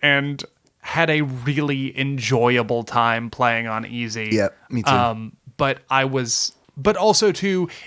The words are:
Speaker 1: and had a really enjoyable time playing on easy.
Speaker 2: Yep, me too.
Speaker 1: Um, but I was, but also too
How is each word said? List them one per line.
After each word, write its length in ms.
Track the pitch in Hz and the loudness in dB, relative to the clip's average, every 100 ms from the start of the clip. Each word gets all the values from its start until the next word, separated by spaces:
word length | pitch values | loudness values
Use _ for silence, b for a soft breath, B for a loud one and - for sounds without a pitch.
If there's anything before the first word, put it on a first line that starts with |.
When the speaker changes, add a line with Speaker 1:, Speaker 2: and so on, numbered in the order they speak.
Speaker 1:
and 420 | 147 139 143 139 - _ _ _ | 2 2 0 -8 -12 _ _ _
had 300 | - 156 165 | -6 -2 2
a 120 | 151 | 2
really 760 | 143 127 123 143 147 139 135 135 | 0 -2 -2 0 0 -2 -4 -4
enjoyable 840 | 135 139 110 127 120 123 110 117 | -4 -2 0 2 4 4 2 -2
time 460 | 110 120 117 113 117 | 0 2 2 2 -4
playing 340 | - 123 113 113 | 0 2 2 -2
on 200 | 110 110 | -6 -6
easy. 420 | 120 117 113 110 | -8 -6 -6 -2
Speaker 2:
Yep, 220 | 107 98 - _ | 0 0 -4 _
me 140 | 123 | -2
too. 80 | 110 | 2
Speaker 1:
Um, 440 | 131 120 110 110 - - - | 2 2 -2 -10 -16 -20 -4
but 220 | 139 135 _ | -2 -2 _
I 160 | 135 135 | 0 2
was, 480 | 131 120 - - - _ - | -2 -2 -2 -4 -8 _ -2
but 180 | 139 202 | 0 2
also 360 | 214 185 214 | 2 4 2
too 380 | - 196 185 170 B | 2 0 0 -2 B